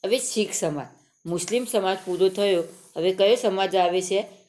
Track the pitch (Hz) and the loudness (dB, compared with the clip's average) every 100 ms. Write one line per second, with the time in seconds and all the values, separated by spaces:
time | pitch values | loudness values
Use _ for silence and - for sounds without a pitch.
0 | 190 254 - - 196 - 170 147 123 _ | 0 -2 0 -2 -2 -2 -4 -4 -10 _
1 | _ _ 170 170 175 233 240 220 190 190 | _ _ -6 -6 -2 -2 0 0 0 -2
2 | - 175 190 185 202 175 165 - - 160 | -4 0 2 2 2 2 -2 -12 -14 -2
3 | 175 185 196 247 233 190 185 185 175 185 | -2 4 4 4 2 0 0 2 2 0
4 | 185 196 196 - | 0 -2 -4 -14